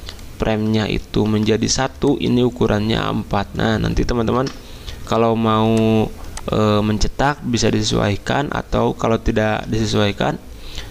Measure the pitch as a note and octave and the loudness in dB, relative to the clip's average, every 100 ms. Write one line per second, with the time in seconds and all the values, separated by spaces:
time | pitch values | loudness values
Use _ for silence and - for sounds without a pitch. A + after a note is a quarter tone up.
0 | - - - - - A2 G#2+ A2 G2 G2+ | -14 -14 -14 -6 -2 0 2 2 0 -2
1 | - A2 G#2+ G#2+ G#2+ A2 A2+ - C3 - | -2 0 2 2 2 2 2 0 -2 0
2 | C#3 - A#2+ A#2+ B2 B2 A#2 G#2+ A2 A2+ | 0 2 2 2 2 2 2 2 0 0
3 | G#2 A2 G2 G#2 G2 A#2 A2+ A2 A2 A2 | -2 -4 -2 -4 -4 -2 0 0 0 0
4 | - A#2+ A2 A#2+ C#3 - - - - - | 0 0 0 0 -2 -6 -14 -14 -12 -12
5 | - A2+ A2+ A2+ A2+ A2 A2 A2+ A2 A2 | -2 2 2 4 2 4 4 4 4 4
6 | A2 - - - - G#2+ G#2+ G#2 G#2+ G#2+ | 2 -4 -12 -10 -2 0 2 2 2 2
7 | - - C3+ D3 B2 A#2 A2 A2 G#2+ A#2 | 0 2 0 0 -2 0 2 2 0 0
8 | G#2+ G2+ - B2+ C#3+ A#2 - A2+ A#2 - | 0 0 -2 -2 -2 -4 -4 0 0 0
9 | A2+ A2 A#2 A2 G#2+ G#2+ - A2 G#2+ G#2+ | 0 0 0 0 0 0 -2 -2 0 2
10 | G#2 G2+ C3 F3 - - - - - | 0 0 -2 -2 -8 -14 -12 -12 -10